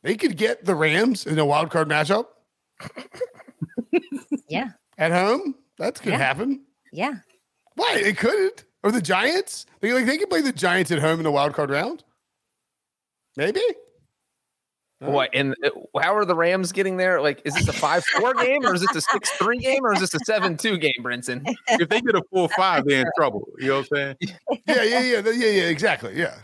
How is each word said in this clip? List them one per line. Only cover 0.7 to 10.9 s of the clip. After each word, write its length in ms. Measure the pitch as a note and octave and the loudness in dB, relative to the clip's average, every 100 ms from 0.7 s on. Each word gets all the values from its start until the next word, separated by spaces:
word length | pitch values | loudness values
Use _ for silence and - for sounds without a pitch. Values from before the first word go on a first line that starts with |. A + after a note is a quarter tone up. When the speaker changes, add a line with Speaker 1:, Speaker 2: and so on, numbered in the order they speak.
Speaker 1:
Rams 520 | E3 D#3 E3 A#3 A3+ - | 2 2 4 2 0 -2
in 120 | D#3 | 0
a 60 | D3 | 4
wild 260 | D3 D#3+ | 2 2
card 180 | E3+ D#3 | 0 2
matchup. 380 | D3+ D3 G3+ B3 _ _ _ _ _ | 0 2 0 0 _ _ _ _ _
<laughs> 60 | - - - - B4+ - - _ - - A#3 F4+ - C#4+ - D4 _ | -16 -16 -18 -10 -10 -10 -20 _ -10 -8 -2 -2 -2 -12 -8 -8 _
Speaker 2:
Yeah. 220 | D#3+ B3+ - _ - | -6 -6 -12 _ -2
Speaker 1:
At 140 | D#3+ | 0
home? 440 | F3 G3 C4+ F#4 C4 _ _ | 2 2 0 -2 -10 _ _
That 180 | F3+ - | -6 -4
could 100 | G#3+ | -2
Speaker 2:
Yeah. 40 | F3 | 0
Speaker 1:
happen. 420 | C3+ C3+ A#3+ C4+ _ _ _ | 0 0 -4 -4 _ _ _
Speaker 2:
Yeah. 220 | D3+ B3 A#3 _ _ _ _ _ - | -6 -6 -6 _ _ _ _ _ -2
Speaker 1:
Why? 200 | A#4 - | 0 2
It 140 | C#4+ G3+ | 0 2
couldn't. 460 | A3+ G#4 F#4+ - _ _ | 0 2 0 -2 _ _
Or 80 | G3+ | 0
the 100 | A#3 | 0
Giants? 640 | E3 F#3 A#3+ F4+ - - - _ | 0 0 2 0 -4 -12 -16 _
They, 100 | A3 | 0
like, 120 | B3+ A#3+ | 2 2
they 120 | D#4 | 0
could 120 | G4+ | 0
play 120 | E4+ | 0
the 100 | C#4+ | 0
Giants 380 | B3+ F#3 F3+ F3 | 0 2 2 2